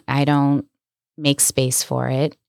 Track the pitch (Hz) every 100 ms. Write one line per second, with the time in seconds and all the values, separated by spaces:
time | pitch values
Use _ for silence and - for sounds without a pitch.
0 | - 135 143 143 143 143 143 _ _ _
1 | _ - 147 139 - - 131 127 - 127
2 | 123 131 147 -